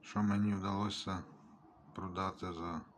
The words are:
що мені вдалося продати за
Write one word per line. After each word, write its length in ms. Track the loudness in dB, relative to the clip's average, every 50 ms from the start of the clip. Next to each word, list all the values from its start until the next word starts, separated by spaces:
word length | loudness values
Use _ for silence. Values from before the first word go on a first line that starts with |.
що 220 | -16 -4 0 2 4
мені 300 | 4 4 6 4 4 4
вдалося 680 | 2 2 2 2 2 2 0 -2 -2 -4 -2 -4 -4 -4 -8 -14 -20 -20 -20 -20 -20 -20 -20 -20 -20 -20 -14 -10
продати 580 | -8 -6 -4 -2 0 0 0 -2 -2 -6 -6 -4
за 280 | -4 -4 -4 -4 -4 -6 -8 -18